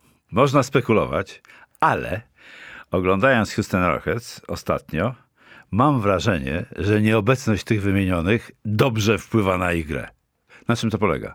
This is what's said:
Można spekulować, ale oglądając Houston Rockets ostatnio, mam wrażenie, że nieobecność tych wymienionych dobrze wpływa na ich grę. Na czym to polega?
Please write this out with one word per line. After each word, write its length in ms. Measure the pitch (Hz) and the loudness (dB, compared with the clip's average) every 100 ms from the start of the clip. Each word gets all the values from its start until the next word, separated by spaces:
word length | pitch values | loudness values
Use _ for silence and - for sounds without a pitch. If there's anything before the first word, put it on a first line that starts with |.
| _ _ _ | _ _ _
Można 320 | 95 139 139 | 2 4 2
spekulować, 800 | 123 139 117 107 65 76 101 - - - - _ | 2 0 2 2 2 -2 -6 -12 -20 -20 -20 _
ale 400 | 156 107 - 98 - _ - - - - - | 0 0 -4 -8 -10 _ -20 -20 -20 -20 -4
oglądając 640 | 92 92 98 131 120 101 | 0 2 2 4 2 0
Houston 280 | - 104 95 | -2 -2 0
Rockets 580 | 87 71 - 107 - - - | 0 0 -2 -6 -8 -18 -12
ostatnio, 680 | 85 - 78 - 78 107 127 _ _ _ - _ | -8 -4 -4 -4 -4 -4 -6 _ _ _ -20 _
mam 300 | 101 143 135 | 0 2 2
wrażenie, 640 | 101 92 98 85 65 80 - - | 2 2 0 -2 -4 -6 -8 -4
że 260 | 95 107 | 0 2
nieobecność 640 | 107 110 101 131 - 98 | 4 2 2 0 0 -2
tych 180 | - 107 | -2 -2
wymienionych 680 | 98 98 95 90 82 113 - - | 0 0 0 0 0 0 -2 -12
dobrze 540 | 107 107 139 110 101 104 | -4 0 0 2 0 0
wpływa 400 | - 113 95 92 | 0 0 2 0
na 140 | 90 | 0
ich 140 | 85 76 | -2 -4
grę. 220 | 71 - _ _ _ _ - - | -8 -10 _ _ _ _ -8 -4
Na 80 | 117 | -2
czym 140 | 113 | -2
to 80 | 98 | 0
polega? 360 | 101 67 - | 0 -2 -6